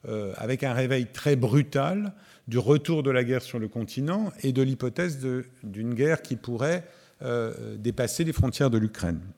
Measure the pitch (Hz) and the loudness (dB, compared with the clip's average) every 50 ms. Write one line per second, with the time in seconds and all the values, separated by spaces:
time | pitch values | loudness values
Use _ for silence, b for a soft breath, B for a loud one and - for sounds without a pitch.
0 | - 113 110 110 104 98 95 - 110 113 131 127 143 131 120 123 131 123 135 131 | -6 -6 -6 -4 -4 -6 -8 -6 -4 -4 -2 -2 0 0 0 0 2 2 2 0
1 | 123 107 - - - 147 143 127 120 110 113 147 143 147 - 139 139 156 185 208 | 0 -2 -8 -2 2 2 4 4 4 4 4 4 4 4 0 0 0 2 0 -2
2 | 208 202 190 B B B B B B - 113 127 - - 147 147 147 - 165 156 | -2 -4 -8 B B B B B B -2 -2 0 4 6 4 4 4 2 0 2
3 | 139 135 131 127 123 120 131 127 123 - - 120 110 104 - 117 110 101 - 131 | 2 2 2 2 2 2 0 -2 -2 -4 -6 -6 -6 -4 -4 -6 -6 -4 -4 -4
4 | 139 151 180 208 220 190 - - - 135 127 131 135 135 135 117 127 123 113 - | -2 -2 -2 -2 -2 -4 -6 -2 -2 0 2 4 2 2 2 0 -2 -4 -2 -2
5 | 175 180 147 135 131 131 127 127 127 127 - _ - 110 95 104 113 120 120 113 | -2 -2 -4 -4 -4 -4 -4 -4 -6 -10 -16 _ -14 -12 -8 -6 -4 -4 0 2
6 | 139 156 160 156 - - 127 113 - - 120 113 131 151 170 180 170 B B B | 4 4 2 0 0 -6 -6 -6 -4 -6 -4 -2 0 0 0 -2 -4 B B B
7 | B B B B - 123 120 120 113 113 113 117 117 110 107 107 107 120 113 - | B B B B -6 -2 -2 -2 -2 -4 -6 -8 -10 -10 -10 -4 -2 -2 0 0
8 | 123 117 - - 170 160 151 - - 127 - - 143 131 113 113 107 110 - - | -2 -2 0 0 0 0 2 2 0 0 2 4 4 4 6 4 2 2 0 -2
9 | 92 87 82 80 90 95 - | -2 -2 -2 -2 -6 -12 -16